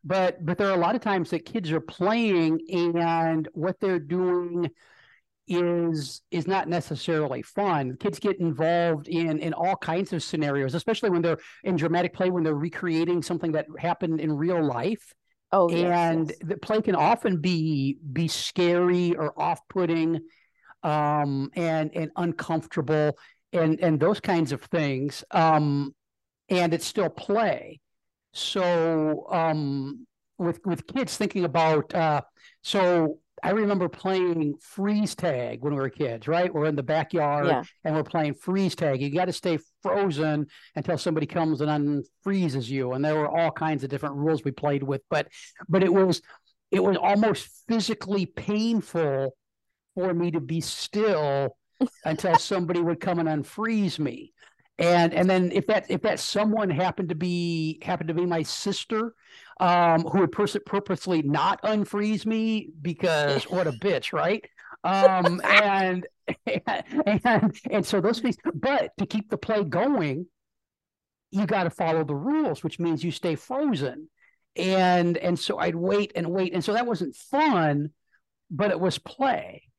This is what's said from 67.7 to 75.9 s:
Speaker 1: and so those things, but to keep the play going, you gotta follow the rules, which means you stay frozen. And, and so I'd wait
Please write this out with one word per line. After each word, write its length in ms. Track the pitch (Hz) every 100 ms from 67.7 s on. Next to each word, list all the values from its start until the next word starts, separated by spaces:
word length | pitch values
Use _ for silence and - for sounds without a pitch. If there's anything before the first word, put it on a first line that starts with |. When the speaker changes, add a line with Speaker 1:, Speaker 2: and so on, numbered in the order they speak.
Speaker 1:
and 160 | 202 -
so 140 | 202
those 200 | 185 226
things, 160 | 247 - -
but 360 | 233 269 285 - -
to 80 | 196
keep 240 | 214 202
the 80 | 202
play 260 | - 214
going, 600 | 170 170 254 269 151 135 175 _ _ _ _ _ _ _ _ _ _
you 160 | 196 202
gotta 240 | 202 170
follow 340 | - 170 160
the 100 | 147
rules, 480 | 143 214 311 269 147
which 160 | 160 -
means 240 | 170 151
you 80 | 165
stay 240 | - 180
frozen. 760 | 156 - 262 302 180 135 131 320 _ _ _ _
And, 640 | - 185 190 180 180 175 170
and 200 | - 170
so 200 | - -
I'd 160 | 165
wait 380 | 165 180